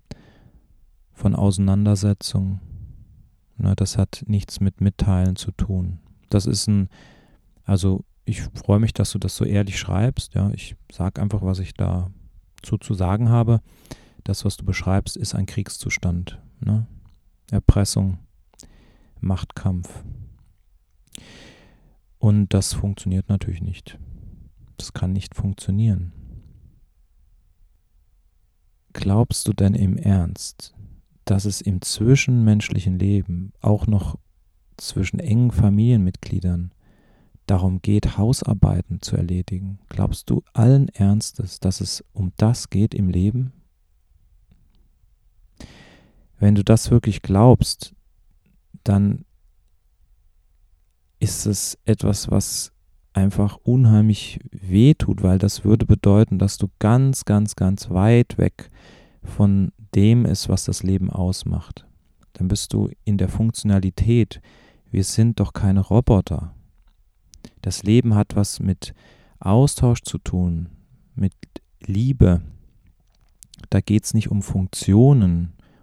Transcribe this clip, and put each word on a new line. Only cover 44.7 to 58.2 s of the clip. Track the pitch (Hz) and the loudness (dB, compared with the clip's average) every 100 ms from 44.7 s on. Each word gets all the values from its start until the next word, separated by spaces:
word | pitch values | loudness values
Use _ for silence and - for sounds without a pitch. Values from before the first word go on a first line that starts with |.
| _ _ _ _ _ _ _ _ _ - - - _ _ _ _ _ | _ _ _ _ _ _ _ _ _ -20 -20 -20 _ _ _ _ _
Wenn | 104 | 2
du | 104 | 2
das | 98 113 - | 4 2 4
wirklich | 120 - 101 | 2 2 -4
glaubst, | - 95 120 113 - - - _ _ _ _ _ _ _ _ - | -2 4 6 6 2 -6 -14 _ _ _ _ _ _ _ _ -10
dann | - 98 101 - - _ _ _ _ _ _ _ _ _ _ _ _ _ _ _ _ _ _ _ | 0 2 2 -2 -8 _ _ _ _ _ _ _ _ _ _ _ _ _ _ _ _ _ _ _
ist | 104 - | -4 -2
es | 107 101 - - | -2 -2 -4 -8
etwas, | - 107 107 101 - | -2 0 0 -2 -2
was | 101 - - - _ _ _ _ | -2 -2 -8 -10 _ _ _ _
einfach | - 95 98 104 - | 0 0 0 -2 -2
unheimlich | - 123 120 107 107 104 - - - | 0 4 6 6 6 2 -4 -14 -16
weh | - 95 92 127 | -16 0 4 6
tut, | 151 - 98 | 4 0 0
weil | 95 95 | 2 2
das | 101 - 104 | 2 0 0
würde | 107 | 2
bedeuten, | - 98 101 101 110 95 | 4 4 6 4 4 2
dass | 98 - | -2 -2
du | 98 - | -8 -2
ganz, | 107 120 135 131 - | 2 4 2 0 0
ganz, | 104 107 - | 0 0 0
ganz | 95 98 - | 0 0 -2
weit | 90 104 120 | 0 4 4